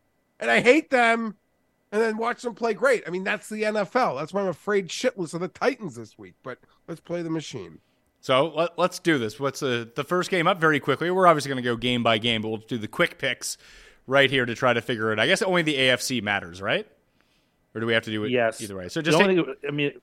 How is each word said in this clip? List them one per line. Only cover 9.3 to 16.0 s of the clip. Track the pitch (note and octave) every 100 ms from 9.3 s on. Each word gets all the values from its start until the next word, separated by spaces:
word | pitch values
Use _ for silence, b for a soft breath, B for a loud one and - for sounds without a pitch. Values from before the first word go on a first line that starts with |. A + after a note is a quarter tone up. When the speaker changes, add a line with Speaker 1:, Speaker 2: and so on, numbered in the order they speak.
| -
Speaker 2:
What's | C#3 C3
the, | C#3 A#2+ A2+
the | -
first | C#3+ F3+ F3
game | F#3 E3
up | F#3+
very | D#3+ D3+
quickly? | - C3+ E3
We're | F#3 F#3
obviously | D#3 C#3
gonna | C3+
go | B2 A#2
game | A#2+ B2
by | A#2 A2+
game, | A#2 A2+
but | G#2+
we'll | A2 -
do | B2
the | G#2+
quick | - F3 -
picks | C#3 B2 - - b b b b -
right | C3+ C3+
here | C3+ A#2+
to |
try | A2+ C3
to | A#2
figure | - A#2+ A2
it. | G#2+
I | A#2+
guess | F#3
only | G3+ F3+
the | D#3 C#3
A | C3
F | B2